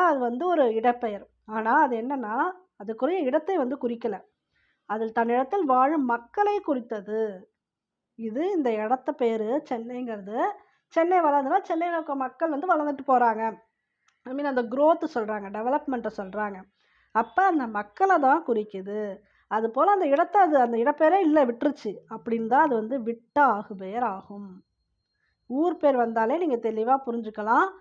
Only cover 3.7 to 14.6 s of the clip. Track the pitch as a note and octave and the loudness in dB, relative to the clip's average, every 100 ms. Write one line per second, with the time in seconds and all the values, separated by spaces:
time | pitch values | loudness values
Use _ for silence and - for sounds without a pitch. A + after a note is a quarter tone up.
3.7 | C4+ B3 A#3 A#3 F#3+ - _ _ _ _ | -4 -6 -4 -6 -8 -12 _ _ _ _
4.7 | _ - G#3+ A3+ A3+ A#3 A#3+ C4 G4+ D#4+ | _ -8 -6 -4 -2 0 0 0 0 2
5.7 | B3+ C4+ D#4+ B3+ A#3 - - G#4 G#4 G4 | 4 4 2 0 -2 -4 -2 0 0 -2
6.7 | C4+ A#3+ A3 G3 G#3+ A3 F#3 - _ _ | -4 -4 -10 -6 -4 -4 -6 -18 _ _
7.7 | _ _ _ _ - A3+ A3 F4+ G4 B3+ | _ _ _ _ -12 -8 -4 -2 0 0
8.7 | G#3+ G#3+ C4 C#4+ D4 A#3+ A3+ G#3+ C4+ D4+ | -2 -2 -4 -4 -2 -2 -2 -2 -4 -4
9.7 | A#3 A3+ B3 B3+ G#3+ G3 A3 F#4 G#4 _ | -8 -8 -10 -10 -10 -8 -4 -4 -4 _
10.7 | _ _ - E4 F#4 D#4 C#4+ C4+ F4+ - | _ _ 0 2 4 4 2 2 0 0
11.7 | E4 F4 E4+ D#4 C#4 B3+ - E4 C#4+ F#4 | -2 -2 -4 -4 -6 -6 -4 -4 -2 0
12.7 | D#4+ D4 C#4 C#4 B3+ A#3+ A3 A3+ A3 _ | 0 0 -4 0 2 2 0 -4 -6 _
13.7 | _ _ _ _ _ - C4+ C#4+ B3+ | _ _ _ _ _ -12 -6 -4 -2